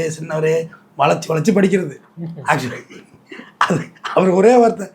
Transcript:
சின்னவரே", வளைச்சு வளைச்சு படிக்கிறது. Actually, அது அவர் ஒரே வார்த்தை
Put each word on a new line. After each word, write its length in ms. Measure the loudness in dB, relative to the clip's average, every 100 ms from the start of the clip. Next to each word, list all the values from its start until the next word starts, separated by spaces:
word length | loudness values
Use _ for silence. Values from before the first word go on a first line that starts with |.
| -4
சின்னவரே", 460 | -6 -6 -2 0 0 -2 -12 _ -2
வளைச்சு 300 | 0 0 -2
வளைச்சு 240 | -2 0
படிக்கிறது. 440 | 2 2 2 -2 -10 _ -16 -14 -6
Actually, 380 | -2 -2 -2 -10 -14 -20 -20 _ _ -20 -12 -4
அது 240 | -2 -2 -4 -12 -4
அவர் 160 | 0 2
ஒரே 240 | 4 6 6
வார்த்தை 280 | 4 2 -8